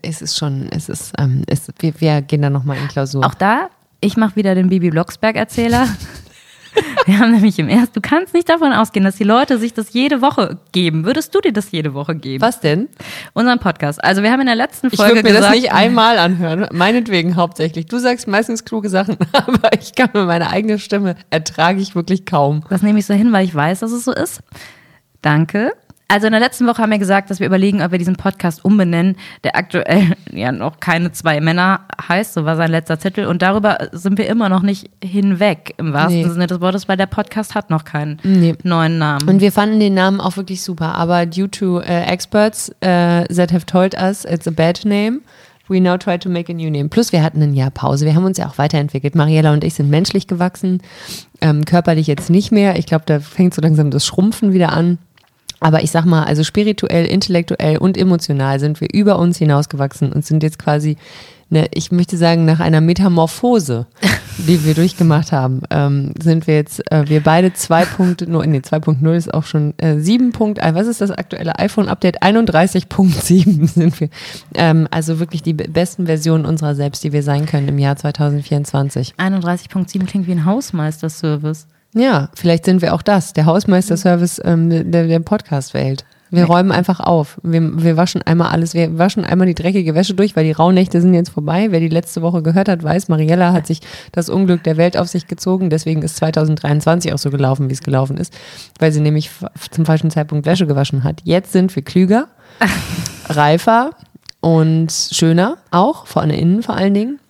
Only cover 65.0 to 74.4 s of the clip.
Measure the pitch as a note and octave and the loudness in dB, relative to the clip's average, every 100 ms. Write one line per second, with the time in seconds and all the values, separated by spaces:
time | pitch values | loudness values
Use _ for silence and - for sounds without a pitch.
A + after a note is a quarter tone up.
65 | E3+ D3+ D#3 D3 C3 C3 - - C#3+ C#3 | 2 2 2 0 0 -2 -2 0 0 0
66 | C#3 - D#3+ E3 D#3+ D3+ D3 - - D#3+ | -4 -2 0 0 2 0 0 -8 -2 0
67 | C#3+ D3+ D3+ D#3+ F#3 - - E3 F3 - | 2 2 4 4 2 0 0 2 2 0
68 | F#3 F3 F3 E3 D#3 C#3+ - D#3 D#3 C#3 | 0 0 -2 -2 0 0 -2 -2 0 0
69 | D#3+ E3+ D#3+ - D3+ D#3 D3 - E3 D3+ | 2 0 0 -4 -2 -2 -2 -2 0 0
70 | D#3 A#3+ B3+ A3+ G#3+ G3+ E3 D#3+ A3 A3+ | 2 2 2 0 -2 0 0 0 -2 -2
71 | G3+ - - - E3 - G3+ - F#3+ F#3+ | -4 -4 -8 -6 -6 -2 -2 0 -2 0
72 | F#3 - F#3 A3 A#3 D#3 F#3 F#3 - - | 0 2 2 2 2 2 2 0 -2 2
73 | F#3+ C#3+ - F3+ F3 D#3+ D3+ E3+ E3 - | 2 2 4 4 4 4 2 2 0 0
74 | D3+ - - - | -6 -8 -18 -18